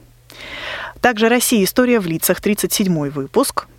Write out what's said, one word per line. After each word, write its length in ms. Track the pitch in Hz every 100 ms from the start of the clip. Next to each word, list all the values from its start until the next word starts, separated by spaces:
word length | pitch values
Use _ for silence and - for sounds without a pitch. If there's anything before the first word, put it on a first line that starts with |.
| - _ - - - - - - - -
Также 300 | 240 214 226
«Россия. 340 | 240 - 240
История 360 | 185 - 247 240
в 80 | 180
лицах», 340 | 160 - 180
тридцать 320 | 202 208 180
седьмой 360 | - 196 170 143
выпуск, 580 | 147 139 - 269 - -